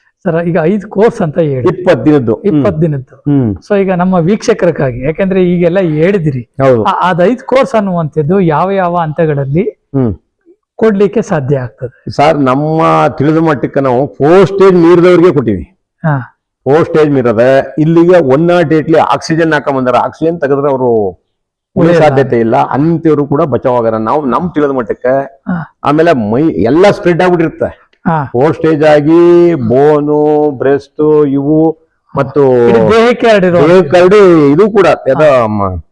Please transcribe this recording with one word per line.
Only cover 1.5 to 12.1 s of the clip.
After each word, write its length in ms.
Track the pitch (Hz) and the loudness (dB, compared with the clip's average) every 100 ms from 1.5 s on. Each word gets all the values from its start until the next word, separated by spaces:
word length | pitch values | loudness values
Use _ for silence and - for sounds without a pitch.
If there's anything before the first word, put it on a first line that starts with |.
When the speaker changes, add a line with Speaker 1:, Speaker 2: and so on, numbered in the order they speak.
| 131 147 | -2 -2
Speaker 2:
ಇಪ್ಪತ್ತು 380 | - 185 151 123 | -2 -2 0 2
ದಿನದ್ದು. 280 | 147 113 | 0 0
ಹ್ಮ್. 240 | 110 202 151 | -2 -2 0
Speaker 1:
ಇಪ್ಪತ್ತು 240 | 123 98 | -2 -2
ದಿನದ್ದು. 340 | 165 143 123 - | -4 -4 -10 -10
Speaker 2:
ಹ್ಮ್. 400 | - 143 120 98 | -2 0 0 -4
Speaker 1:
So 260 | - 202 | -4 -2
ಈಗ 100 | 190 | -2
ನಮ್ಮ 240 | 180 180 185 | -2 0 0
ವೀಕ್ಷಕರಿಗಾಗಿ, 880 | 160 214 - 214 175 147 143 120 131 | 0 -2 -2 0 -2 -2 -4 -4 -6
ಯಾಕಂದ್ರೆ 380 | 160 196 190 | -4 -2 0
ಈಗೆಲ್ಲ 360 | 180 175 175 175 | 0 0 0 0
ಹೇಳಿದಿರಿ, 640 | 180 151 165 202 156 127 | -2 0 0 0 -2 -6
Speaker 2:
ಹೌದು. 420 | 117 - 135 123 | -10 -2 0 2
Speaker 1:
ಆ, 260 | 104 - 175 | 0 -2 -2
ಅದ್ 120 | 180 | 0
ಐದು 240 | 180 247 - | 0 -2 -2
ಕೋರ್ಸ್ 300 | 262 262 226 | -2 0 -2
ಅನ್ನುವಂಥದ್ದು 640 | 202 175 156 - 147 196 | -2 -4 -4 -4 -2 0
ಯಾವ 320 | 175 151 185 | 0 0 -2
ಯಾವ 240 | 196 180 175 | -2 -2 -4
ಹಂತಗಳಲ್ಲಿ 680 | 160 151 160 143 135 147 214 - _ 135 | -4 -2 -2 -2 -4 -4 -4 -8 _ -4
Speaker 2:
ಹ್ಮ್. 200 | 123 87 _ _ _ _ _ - | -2 -4 _ _ _ _ _ -4
Speaker 1:
ಕೊಡ್ಲಿಕ್ಕೆ 460 | 220 196 202 226 | -2 0 0 -2
ಸಾಧ್ಯ 360 | - 165 131 143 | -4 -4 -4 -4
ಆಗ್ತದೆ? 580 | 123 - 123 - - | -6 -12 -16 -14 -10